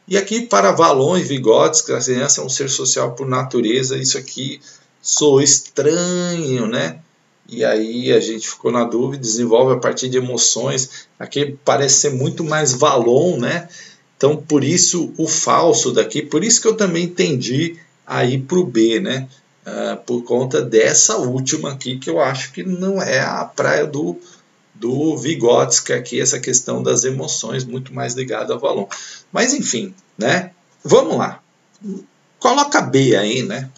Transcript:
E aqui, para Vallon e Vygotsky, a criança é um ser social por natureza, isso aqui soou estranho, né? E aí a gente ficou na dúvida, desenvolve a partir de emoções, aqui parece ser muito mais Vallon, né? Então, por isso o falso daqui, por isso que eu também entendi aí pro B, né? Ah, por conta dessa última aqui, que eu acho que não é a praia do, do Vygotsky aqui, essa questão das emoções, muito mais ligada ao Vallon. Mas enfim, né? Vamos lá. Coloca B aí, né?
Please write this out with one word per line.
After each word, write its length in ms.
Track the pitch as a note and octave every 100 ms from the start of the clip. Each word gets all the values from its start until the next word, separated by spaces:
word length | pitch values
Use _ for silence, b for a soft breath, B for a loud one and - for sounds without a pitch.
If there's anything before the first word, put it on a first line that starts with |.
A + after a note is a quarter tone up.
| -
E 100 | F#3+
aqui, 240 | F#3+ A3+
para 300 | A#3+ G3 F#3+
Vallon 460 | E3 E3 C3+ C#3+ F#3
e 60 |
Vygotsky, 680 | C3+ C3+ G#2+ B2+ D#3+ D#3 -
a 60 | B2+
criança 420 | B2+ B2 C#3+ -
é 20 |
um 60 | C3
ser 200 | - C3+
social 460 | - C3 C3+ B2+ B2+
por 120 | C3+
natureza, 680 | C3 C3 B2 G#2+ B2+ C3 C3+
isso 200 | C3 C3+
aqui 440 | B2+ B2+ C#3+ D3 B B B _
soou 400 | - - D3 C3+
estranho, 1300 | C#3+ B2+ - - C#3+ E3+ F3+ F3+ F3 E3+ C#3+ B2 A2
né? 320 | B2+ D#2+ - _ _ _ _ -
E 160 | A#2+ B2
aí 460 | A2 A2 A#2+ B2+
a 80 | A#2
gente 280 | A2 A2 -
ficou 240 | - B2+
na 120 | A#2+
dúvida, 400 | A2+ A2+ C3+ C#3
desenvolve 500 | A2+ A2+ A#2 A2+ C3
a 40 | B2+
partir 300 | A#2 A#2 C3
de 100 | B2+
emoções, 880 | B2+ B2 - A#2 C3+ C#3 - - - -
aqui 400 | - C#3 C#3+ C3 -
parece 300 | B2+ C#3 -
ser 160 | D3
muito 320 | B2+ D#3 E3
mais 300 | D#3 D#3 C#3+
Vallon, 640 | B2+ D3+ C3 A#2 C3 F3+ C#3+
né? 300 | C3+ E3+ - B B B _ -
Então, 200 | C#3 D3+
por 260 | - D3
isso 480 | C3 F3 - F3 - -
o 100 | D#3+
falso 640 | - B2 D3 E3 D3 C3
daqui, 300 | - - D3
por 220 | - D3+
isso 180 | A3 -
que 60 | A3
eu 80 | G#3+
também 300 | G3 E3 E3+
entendi 720 | F3+ F3+ B2 G2+ C#3 E3+ B B _ -
aí 320 | C3 B2+ C3+
pro 260 | - F3+
B, 360 | C3 A2+ A2+ A2
né? 280 | G#2+ C3 C3 b _ _ G2
Ah, 300 | A2 A2 G#2+ -
por 180 | A#2+
conta 380 | A#2+ A#2+ C3 D3+
dessa 560 | C3+ A2 B2+ - - A3+
última 540 | B2 C3 C3 D3+ D#3
aqui, 260 | C3 B2+ B2+
que 120 | E3+
eu 100 | E3
acho 320 | C3+ C3+ -
que 120 | F#3
não 380 | F#3 F3+ F#3+ F#3+
é 180 | - -
a 260 | - - -
praia 400 | - E3+ D3+ D3+
do, 320 | C#3+ F3 F3 B B _ _ _
do 420 | - A#2 C3+ D#3 C#3
Vygotsky 760 | C3+ D3 A#2 B2+ C3+ - -
aqui, 260 | B2+ - B2
essa 200 | C3+ C3
questão 420 | C3 - - B2
das 220 | B2+ A#2+
emoções, 600 | C3 C3+ D#3 - - C3+
muito 300 | A#2+ C3 C3
mais 220 | B2+ B2 B2+
ligada 380 | B2+ A2 A#2+
ao 60 | A#2+
Vallon. 280 | - G#2+ G2 B B B _
Mas 220 | - B3+
enfim, 400 | C#4+ - - F#3 - _ -
né? 340 | A#2+ F3+ F#3 _ _ _
Vamos 320 | - A3+ C#4 C#3
lá. 240 | F#2 - _ _ _ _ G3+ F#3+ - _ _ _
Coloca 420 | B3 C#4 D4 -
B 340 | C3 C3+ B2+ G2
aí, 280 | G#2 C3
né? 260 | G3 C3 C3